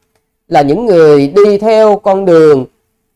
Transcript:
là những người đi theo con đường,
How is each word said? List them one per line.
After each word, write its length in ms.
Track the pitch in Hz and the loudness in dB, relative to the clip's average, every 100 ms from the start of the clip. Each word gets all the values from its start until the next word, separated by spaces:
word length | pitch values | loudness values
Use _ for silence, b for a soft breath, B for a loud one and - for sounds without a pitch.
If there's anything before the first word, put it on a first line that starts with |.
| _ _ _ _ - | _ _ _ _ -6
là 140 | 156 | -2
những 240 | 143 165 240 | -2 -2 0
người 420 | 175 156 147 139 | 2 2 2 0
đi 300 | 185 208 202 | 0 0 0
theo 380 | 214 220 214 202 | -2 0 0 -2
con 280 | 202 196 | -4 -4
đường, 420 | 190 165 156 139 - _ _ _ _ | 0 2 2 0 -4 _ _ _ _